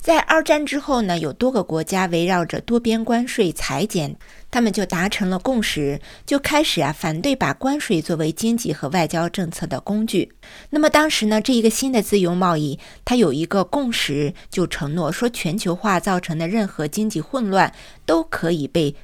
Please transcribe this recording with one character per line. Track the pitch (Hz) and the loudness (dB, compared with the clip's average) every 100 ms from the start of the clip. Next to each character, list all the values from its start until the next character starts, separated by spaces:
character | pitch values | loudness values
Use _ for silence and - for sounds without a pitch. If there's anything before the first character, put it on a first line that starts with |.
在 | - 320 | 2 2
二 | - 320 | 4 2
战 | 311 302 294 | 4 2 0
之 | 277 | -4
后 | 285 254 | 0 0
呢， | 202 170 | 2 -2
有 | 160 | -4
多 | - 247 | -2 0
个 | 247 | 0
国 | 175 160 | 0 -2
家 | 156 190 | -2 0
围 | 185 170 170 | 0 2 2
绕 | 185 | 2
着 | 170 - | 0 -4
多 | - 233 | 0 0
边 | 233 226 | 2 0
关 | 226 233 247 | 0 0 0
税 | - 185 | 0 0
裁 | - - 135 208 | 0 -4 -2 0
减， | 185 143 - - - - | -2 -4 -8 -18 -20 -4
他 | 247 | 0
们 | 233 | 2
就 | 190 | 2
达 | 196 170 190 | -2 0 -2
成 | - 185 | 0 -2
了 | 185 | 0
共 | 262 247 | 0 0
识， | - 151 143 143 - - - | 0 -2 -2 -4 -10 -18 -2
就 | 185 | 0
开 | - 302 | 2 2
始 | 320 - | 2 0
啊， | 143 | 0
反 | 151 165 156 | -2 -4 -2
对 | 269 | 0
把 | 269 156 | 0 0
关 | 139 262 294 | 0 -2 -2
税 | - 170 | 0 0
作 | 156 160 | 0 0
为 | 156 | -2
经 | 165 220 | 0 0
济 | 233 - | 0 -2
和 | 147 143 | -4 -2
外 | 180 156 | 0 0
交 | 170 170 | 0 -2
政 | - 165 | -2 -6
策 | - 160 | -6 -6
的 | 131 | -6
工 | - 208 220 | -2 -2 0
具。 | 190 - - - - - | 0 -2 -8 -20 -20 -4
那 | 302 | 2
么 | 302 | 4
当 | 294 311 | 4 2
时 | - | 2
呢， | 214 214 | 2 2
这 | 214 | 4
一 | 240 | 4
个 | 220 | 4
新 | 220 269 | 2 0
的 | 254 | 0
自 | 202 202 | 2 2
由 | 175 | 2
贸 | 175 185 | 2 2
易， | 160 151 143 - - - | 2 -2 -4 -10 -12 -2
它 | 247 | 4
有 | 185 | 4
一 | 135 165 | 2 0
个 | 196 | 0
共 | 180 285 254 | 0 -2 -2
识， | 226 - 143 147 185 - | -2 -2 -2 -2 -4 -6
就 | - 160 | -2 -2
承 | - 143 | -2 -4
诺 | 165 156 | -2 -2
说 | 170 240 | 0 -2
全 | - 175 185 | -2 -4 -2
球 | 185 | -2
化 | 175 220 180 | -2 0 0
造 | 202 180 | 0 -2
成 | - 160 | -2 -4
的 | 165 | -2
任 | 226 196 | -2 -2
何 | - 151 | -4 -4
经 | 208 214 | -2 -2
济 | 165 | -2
混 | - 269 208 | -4 -4 0
乱 | 190 165 - - - | 2 2 -2 -20 -6
都 | - 330 | 0 0
可 | - - 165 | 0 -4 -2
以 | 170 135 | -2 -2
被 | 170 147 143 | 0 0 -4